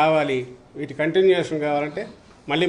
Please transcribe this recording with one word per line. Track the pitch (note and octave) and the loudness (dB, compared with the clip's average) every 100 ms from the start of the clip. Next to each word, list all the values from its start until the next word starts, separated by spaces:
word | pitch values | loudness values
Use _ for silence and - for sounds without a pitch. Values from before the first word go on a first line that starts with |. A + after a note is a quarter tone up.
కావాలి, | D#3 D#3 C#3+ C3 B2 - - A2+ | 2 2 0 -2 -6 -14 -20 -14
వీటి | C#3+ C#3 | -12 -4
కంటిన్యూయేషన్ | D#3 E3+ F#3+ F3+ D#3 D#3 D3 | 0 2 4 4 0 -2 -2
కావాలంటే | D3 D3 D#3+ A3 - - - - | -2 -2 -6 -12 -14 -20 -20 -2
మళ్ళీ | D3 | 0